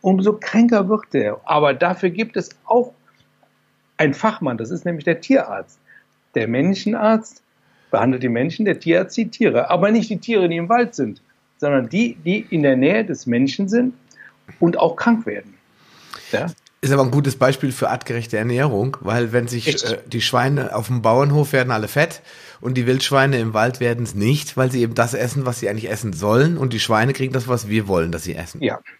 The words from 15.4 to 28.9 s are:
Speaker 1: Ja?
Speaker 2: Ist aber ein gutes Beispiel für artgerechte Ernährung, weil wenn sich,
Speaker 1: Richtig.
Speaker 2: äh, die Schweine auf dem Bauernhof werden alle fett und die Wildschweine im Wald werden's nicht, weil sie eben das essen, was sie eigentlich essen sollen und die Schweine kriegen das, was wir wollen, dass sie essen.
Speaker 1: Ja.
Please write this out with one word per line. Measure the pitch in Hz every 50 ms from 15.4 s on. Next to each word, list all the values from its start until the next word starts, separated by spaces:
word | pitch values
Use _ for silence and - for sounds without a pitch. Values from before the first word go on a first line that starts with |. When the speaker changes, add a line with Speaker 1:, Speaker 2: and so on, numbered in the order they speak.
| - 101 - _ _ _ _ _ _ _ _ - - - - - - - -
Speaker 1:
Ja? | - 160 175 - _ _ _ _ _
Speaker 2:
Ist | - 135
aber | 139 139 135
ein | 123
gutes | 123 147 143 139 127
Beispiel | - 131 131 135 - - 135
für | 123 - - -
artgerechte | 120 123 - - 120 117 113 113 -
Ernährung, | 104 110 120 120 123 143 151 117 98 113 135 135 -
weil | - 95 110 120 120 110
wenn | 113 123 120
sich, | 117 120 120 110
Speaker 1:
Richtig. | 151 139 - - 110
Speaker 2:
äh, | 113 - -
die | - - 117
Schweine | - - - 120 123 135 143 139 131 - -
auf | 110 110
dem | - 127 120
Bauernhof | 107 113 117 127 143 143 143 151 147 143 -
werden | 135 127 127
alle | 120 107 107
fett | 101 - 143 156 165 - - _ - - - - - - _
und | - 123 131
die | 127 120
Wildschweine | 123 127 135 - - 143 135 135 139 135 120
im | 113 113 110
Wald | 110 110 123 123 -
werden's | 127 120 117 117 117 107 -
nicht, | 101 101 117 147 147 - - -
weil | 127 131 127
sie | 127 123
eben | 117 113 113
das | 117 117 113 135
essen, | 104 120 120 113 143 131
was | 127 113 -
sie | - 98
eigentlich | 104 110 110 95
essen | 107 104 - 107
sollen | 90 76 98 104 110 123 143 165 175
und | 143 131 127 117
die | 107
Schweine | - - 110 107 113 135 135
kriegen | - 131 131
das, | 131 131 117
was | 127 123 113 107 104
wir | 107 110 101
wollen, | 98 95 85 82 85
dass | 85 80 -
sie | 90 78
essen. | 78 85 85 - -
Speaker 1:
Ja. | - 110 - - _ -